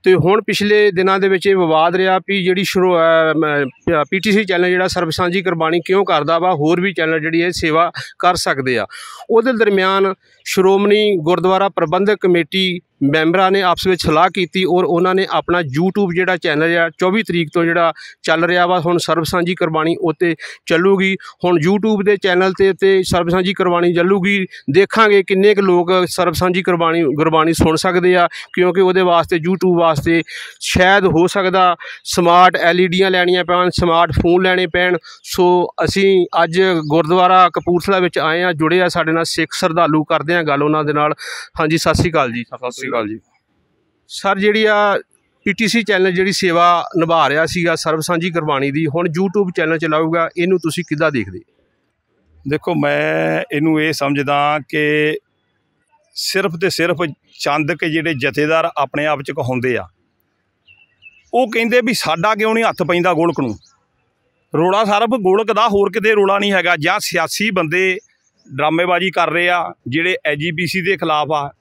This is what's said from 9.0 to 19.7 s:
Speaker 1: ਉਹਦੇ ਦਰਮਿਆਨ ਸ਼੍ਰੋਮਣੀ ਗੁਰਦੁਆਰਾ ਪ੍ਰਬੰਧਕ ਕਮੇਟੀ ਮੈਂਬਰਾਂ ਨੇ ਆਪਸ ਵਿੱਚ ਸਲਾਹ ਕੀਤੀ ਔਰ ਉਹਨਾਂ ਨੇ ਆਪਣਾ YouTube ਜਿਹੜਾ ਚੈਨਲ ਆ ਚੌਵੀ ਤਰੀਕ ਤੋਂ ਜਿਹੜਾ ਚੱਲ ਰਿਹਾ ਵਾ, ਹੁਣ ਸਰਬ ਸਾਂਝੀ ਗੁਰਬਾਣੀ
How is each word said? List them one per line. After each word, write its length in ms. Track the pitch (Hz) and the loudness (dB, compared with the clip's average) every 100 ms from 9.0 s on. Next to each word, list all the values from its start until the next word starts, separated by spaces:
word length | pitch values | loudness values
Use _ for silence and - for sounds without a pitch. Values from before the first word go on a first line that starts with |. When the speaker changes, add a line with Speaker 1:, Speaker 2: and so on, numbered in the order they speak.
| - - - | -20 -20 0
Speaker 1:
ਉਹਦੇ 240 | 226 240 | 2 2
ਦਰਮਿਆਨ 600 | 226 214 196 185 196 196 190 _ _ | 0 2 2 0 0 0 -4 _ _
ਸ਼੍ਰੋਮਣੀ 720 | - - 185 196 202 208 208 190 | -6 0 2 2 4 2 2 0
ਗੁਰਦੁਆਰਾ 520 | 156 175 180 190 196 | 0 2 2 2 0
ਪ੍ਰਬੰਧਕ 480 | - 165 180 208 208 | -2 -2 0 0 0
ਕਮੇਟੀ 580 | 190 175 156 190 185 175 _ _ 139 | 2 0 0 -2 -2 -4 _ _ 0
ਮੈਂਬਰਾਂ 400 | 156 160 185 190 | 2 2 2 2
ਨੇ 100 | 196 | 2
ਆਪਸ 260 | 185 170 190 | 0 0 0
ਵਿੱਚ 180 | 180 | 0
ਸਲਾਹ 240 | 170 156 180 | 0 2 2
ਕੀਤੀ 300 | 196 170 190 | 0 -4 -2
ਔਰ 200 | 180 175 | 0 0
ਉਹਨਾਂ 320 | 185 170 185 | 0 0 0
ਨੇ 120 | 185 190 | 0 -2
ਆਪਣਾ 300 | 160 - 175 | -4 -2 -2
YouTube 540 | 151 135 185 202 196 | -2 -2 -2 0 -2
ਜਿਹੜਾ 220 | 170 190 180 | 0 -2 -2
ਚੈਨਲ 400 | 170 147 165 170 | -2 0 0 0
ਆ 120 | 165 | -2
ਚੌਵੀ 340 | - 180 214 | 0 0 0
ਤਰੀਕ 260 | 202 175 156 | -2 -4 -2
ਤੋਂ 120 | 175 | -2
ਜਿਹੜਾ 280 | 165 170 165 - - - | 0 0 0 -2 -18 -10
ਚੱਲ 220 | - 160 | -2 0
ਰਿਹਾ 240 | 170 180 175 | 0 2 2
ਵਾ, 120 | 180 | 0
ਹੁਣ 180 | 165 175 | 0 -2
ਸਰਬ 260 | - 160 | 0 -2
ਸਾਂਝੀ 300 | 156 180 175 | -2 -2 -2
ਗੁਰਬਾਣੀ 420 | 185 170 | -2 -2